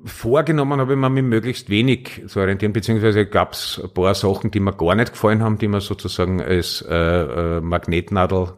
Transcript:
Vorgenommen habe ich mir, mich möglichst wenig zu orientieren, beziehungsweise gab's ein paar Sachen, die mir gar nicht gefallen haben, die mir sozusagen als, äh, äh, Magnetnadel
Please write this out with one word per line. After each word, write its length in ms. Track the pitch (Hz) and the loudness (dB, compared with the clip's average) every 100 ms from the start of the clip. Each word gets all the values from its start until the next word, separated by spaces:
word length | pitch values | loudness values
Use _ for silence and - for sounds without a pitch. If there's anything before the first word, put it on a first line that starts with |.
Vorgenommen 760 | - - 113 147 151 156 139 143 | -18 -6 0 2 2 2 2 0
habe 120 | 131 | 0
ich 60 | 139 | 2
mir, 100 | 131 | 2
mich 140 | 135 | 2
möglichst 460 | 131 113 117 - - | 2 2 0 -6 -2
wenig 520 | 104 131 127 - - 95 | 2 2 0 -4 -16 -8
zu 140 | 101 | -2
orientieren, 320 | 95 98 104 | 0 0 -2
beziehungsweise 500 | 104 107 110 110 104 98 | -2 0 2 4 2 2
gab's 540 | 92 90 - - - | 2 0 -4 -10 -10
ein 60 | 92 | -6
paar 220 | - 92 | 0 2
Sachen, 360 | 101 98 101 107 | 2 0 0 -2
die 100 | 101 | -2
mir 120 | 98 | -2
gar 200 | - 82 | 0 2
nicht 180 | 101 120 | 2 0
gefallen 300 | - 107 110 | 0 2 2
haben, 140 | 110 107 | 2 0
die 80 | 104 | 0
mir 120 | 101 | -2
sozusagen 640 | 98 101 107 - 90 92 | -4 -6 -6 -2 -2 0
als, 400 | 73 90 82 - | 0 0 -2 -6
äh, 120 | - | -2
äh, 640 | 85 82 87 73 64 85 85 | 0 2 2 0 -2 -2 -2
Magnetnadel 920 | 82 87 - 85 - 101 92 95 90 | -2 -2 0 -2 0 0 2 0 -2